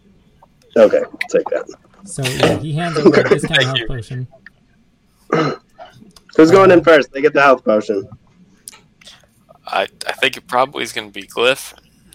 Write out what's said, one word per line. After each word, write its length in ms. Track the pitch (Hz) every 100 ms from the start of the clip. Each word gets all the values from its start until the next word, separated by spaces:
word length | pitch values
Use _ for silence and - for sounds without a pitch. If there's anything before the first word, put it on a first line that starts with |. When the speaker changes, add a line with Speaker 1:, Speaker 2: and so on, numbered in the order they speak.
| _ _ _ _ _ _ _ -
Speaker 1:
okay, 240 | 104 - - - -
take 140 | - -
that. 160 | - - - _ _
Speaker 2:
So, 180 | - -
yeah, 340 | 131 139 - -
he 140 | 156
hands 240 | 147 175 151
over 220 | 165 -
a 80 | -
discount 280 | 127 - 135
Speaker 3:
Thank 40 | 127
Speaker 2:
health 120 | 131
Speaker 3:
you. 80 | 113
Speaker 2:
potion. 400 | 127 107 127 127 _ _ _ _ _ _ _ _ _ - 160 151 - _ _ - _ - _ _ -
Speaker 1:
Who's 140 | 160
going 180 | 190 190
in 80 | 175
Speaker 2:
Uh, 40 |
Speaker 1:
first? 260 | 156 156 123
They 80 | 139
get 120 | 143
the 100 | 143
health 220 | 139 131
potion. 440 | - 107 104 101 98 - _ _ _ _ - - _ _ - - _ _ _ _ -
Speaker 3:
I, 220 | 95 98 - -
I 60 |
think 240 | - 131 127
it 100 | -
probably 380 | 123 135 143
is 80 | 117
gonna 180 | 120 107
be 140 | 101
Glyph. 500 | 98 - 120 135 - - _ _ _